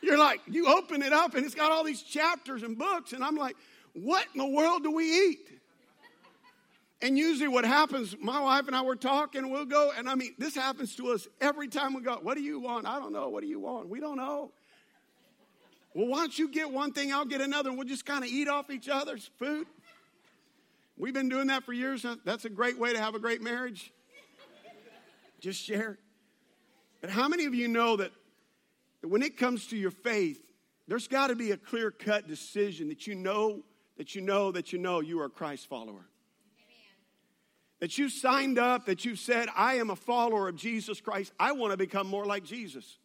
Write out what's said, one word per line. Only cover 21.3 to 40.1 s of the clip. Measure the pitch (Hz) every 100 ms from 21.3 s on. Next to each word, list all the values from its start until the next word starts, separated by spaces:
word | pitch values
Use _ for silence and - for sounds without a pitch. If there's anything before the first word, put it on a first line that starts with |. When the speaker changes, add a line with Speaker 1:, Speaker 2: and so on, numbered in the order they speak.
| 254 269
Speaker 1:
that | 269
for | 254
years. | 240 254 269 240 233
That's | 170 220 233
a |
great | 202 247 247
way | 233
to | 233
have | 214
a | 220
great | 220 233
marriage. | 226 240 254 190 - _ _ - - _ 554 - - - - - - _ _ _
Just | 180 196
share. | - 208 220 202 _ _ _ _ _ _ _ _ _ _
But | 170
how | 196 269
many | 349 294
of |
you | 247 240
know | 233 233 214
that | 196 - _ _ _ _ _ _ _ _
when | 165 202
it | 285 -
comes | 247 247 -
to | 226
your | 190
faith, | 180 240 214 175 139 - _ _ _ -
there's | 220 -
gotta | 262 277
be | 240 233
a | 196
clear-cut | - 233 220 - - 208 180
decision | 151 - 208 202 160 151
that | 151 -
you |
know, | 196 185 208 220 208 - _ _ _
that | 147
you | 196
know, | 190 196 196
that | 180 175
you | 180
know | 185 180
you | 156 165
are |
a | 143
Christ | - 156 139 -
follower? | 131 113 101 92 _ _ _ _ _
Speaker 2:
Amen. | _ _ _ _ _ _ _ _ _ _ _ _
Speaker 1:
That | 170 -
you've | 277
signed | - 262 269 269 247
up, | 247 247
that | 240 185 240
you've | 208
said, | - 240 233 196
"I | 220 262
am | 226
a | 185
follower | -